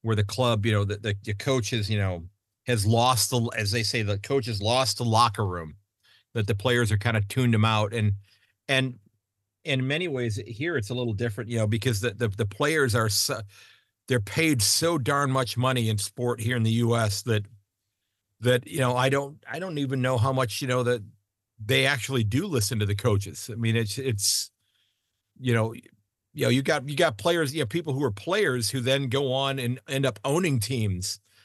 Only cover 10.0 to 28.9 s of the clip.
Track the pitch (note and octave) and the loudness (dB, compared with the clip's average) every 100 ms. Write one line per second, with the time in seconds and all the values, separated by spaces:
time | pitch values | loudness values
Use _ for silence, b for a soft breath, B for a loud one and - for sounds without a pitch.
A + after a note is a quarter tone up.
10 | F3+ C3 A#2+ G#2 G#2 A2 E3 D3+ G#2 B2 | -2 -2 -2 -4 -8 -6 -2 -2 -4 -4
11 | B2 G2+ A#2+ G2+ A2 A#2 G#2+ A2+ C3 G#2+ | -2 -2 -4 -4 -4 0 0 2 0 0
12 | A#2+ G2+ A#2 G2 G#2 - D3 D#3+ C3 A2 | -2 -2 -4 0 -4 0 0 4 2 4
13 | A2 G2+ - C3+ G2+ B B B B _ | 2 0 -2 -4 -8 B B B B _
14 | - B2 G2+ - D#3+ C3+ G#2 - E3 E3 | -2 0 0 2 2 4 2 2 0 0
15 | B2+ C#3+ C#3 C3 B2 A#2+ B2+ B2+ A2+ G#2 | 0 2 2 0 0 0 0 2 0 0
16 | - - B2 A#2+ A2+ B2 A2 A#2 A#2 A#2 | -4 -4 -2 -2 -2 0 2 2 2 2
17 | G#2+ G2+ A#2+ G#2+ G2+ - _ _ _ _ | 0 -2 -2 -2 -2 -18 _ _ _ _
18 | _ _ _ _ A#2 B2 - D#3 B2+ B2 | _ _ _ _ 2 2 0 0 0 2
19 | C3 C#3 C#3+ D#3 - C3+ F#3+ D3+ C3+ C3 | 2 2 -2 -12 -12 -8 -6 -4 -2 0
20 | B2+ B2+ C3+ C3 B2+ - C3 B2+ A#2+ B2 | 0 2 2 2 -2 -4 -2 0 2 0
21 | G2 _ _ _ _ _ G#2+ C3 C3+ C#3+ | -4 _ _ _ _ _ 0 2 4 0
22 | G#2+ C3+ G#2+ B2 G3+ C#3 - A2+ G#2 G2+ | -2 0 0 0 0 -2 0 -2 -2 -2
23 | B2 G2+ G2 - - A2 A2+ A2+ A2 G2+ | 0 0 -2 -12 -12 -4 0 0 -2 -4
24 | C3 G#2+ - - - _ _ _ _ _ | -4 -2 -2 -2 -4 _ _ _ _ _
25 | _ _ _ - B2 A#2 A2 - - _ | _ _ _ -6 0 0 0 -6 -20 _
26 | _ _ _ D3 B2 B2+ C#3 D3 C#3 C#3+ | _ _ _ -2 2 2 2 -2 -2 0
27 | E3 G#2+ E3+ F3 D3 D#3 A#2+ E3+ D#3 C3 | 0 2 0 0 0 -2 -4 -4 -2 -2
28 | C#3 G#2 - G3+ F#3 B2+ A2+ C3+ B2 | -2 -2 -2 0 0 0 -2 -2 0